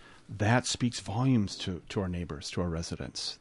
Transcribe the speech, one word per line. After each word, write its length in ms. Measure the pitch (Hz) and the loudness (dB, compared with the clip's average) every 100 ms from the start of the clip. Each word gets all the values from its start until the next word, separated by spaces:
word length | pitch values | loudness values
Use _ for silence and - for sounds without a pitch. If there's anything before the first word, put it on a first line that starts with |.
| - - - | -20 -20 -10
that 360 | 101 104 120 - | 0 4 4 4
speaks 340 | - 120 - | 0 0 -2
volumes 560 | - 101 131 123 98 - | -4 2 4 6 4 -2
to, 260 | - 85 - | -4 -6 -4
to 120 | 107 | -2
our 60 | 92 | -2
neighbors, 420 | 87 82 73 - | -2 -4 -6 -6
to 100 | - | -2
our 80 | 87 | 0
residents, 720 | 82 85 80 65 - - - | 0 -4 -6 -6 -6 -8 -8